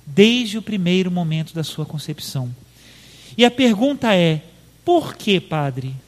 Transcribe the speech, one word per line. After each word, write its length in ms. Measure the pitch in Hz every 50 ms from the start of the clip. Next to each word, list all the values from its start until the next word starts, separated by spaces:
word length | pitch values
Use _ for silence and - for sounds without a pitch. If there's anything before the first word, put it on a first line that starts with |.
| -
desde 520 | 151 139 143 202 226 240 247 240 208 202 220
o 40 |
primeiro 480 | 190 - 208 202 175 175 180 190 185 185
momento 460 | 180 180 170 156 160 160 160 156 -
da 80 | 165 151
sua 220 | - - - 151
concepção. 680 | - - 147 - - 147 - - - - 139 127 123 123 - - - _ - - - - - - - - - - - -
E 80 | - 233
a 60 | 240
pergunta 640 | 240 277 262 240 220 190 247 285 285 262 - 226 202
é, 300 | 180 170 165 156 151 - - - - - _ _ _ - 339
"Por 260 | 349 330 285 - -
que, 240 | - - 220 196 175
padre? 540 | - - 160 156 143 139 127 135 127 131 135 131 -